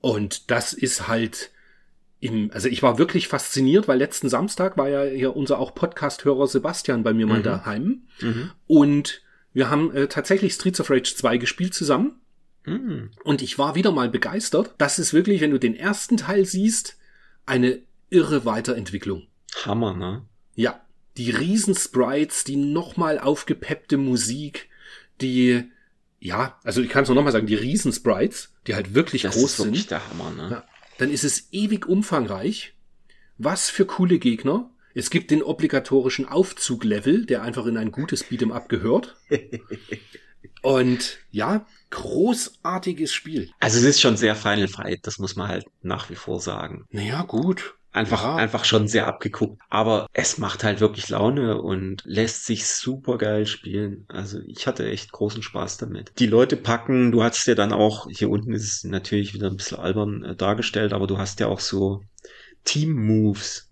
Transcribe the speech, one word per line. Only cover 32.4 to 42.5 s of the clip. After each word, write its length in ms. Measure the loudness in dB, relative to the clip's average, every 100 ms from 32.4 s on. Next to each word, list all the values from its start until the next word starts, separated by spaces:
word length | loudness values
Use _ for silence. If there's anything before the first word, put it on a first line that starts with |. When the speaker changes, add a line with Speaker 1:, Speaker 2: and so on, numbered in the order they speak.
| -4 -4 -10 -20 -20 _ _ -20 -20 -6
Speaker 1:
Was 320 | -4 -2 -4
für 160 | 0 0
coole 340 | 2 4 4
Gegner. 500 | 4 0 0 -2 -4 _ _
Es 160 | -8 -2
gibt 220 | -2 2
den 100 | 0
obligatorischen 840 | 2 -2 0 0 2 2 2 -2 -2
Aufzug-Level, 960 | 0 0 -2 -4 -2 0 0 2 2 2
der 180 | -2
einfach 220 | -2 -4 -2
in 120 | -2
ein 140 | -4
gutes 320 | -4 -4 -4 -6
Beat'em 260 | -2 -2
Up 160 | -4 -4
gehört. 480 | -2 2 0 0 -18 _
Speaker 2:
<laughs> 1300 | -4 -4 -14 -12 -16 -12 -14 -14 -20 _ _ -20 -4
Speaker 1:
Und 560 | 2 4 4 2 -2 -10 -10
ja, 340 | -4 0 0 -2 _ _
großartiges 1200 | -12 -4 0 2 2 -4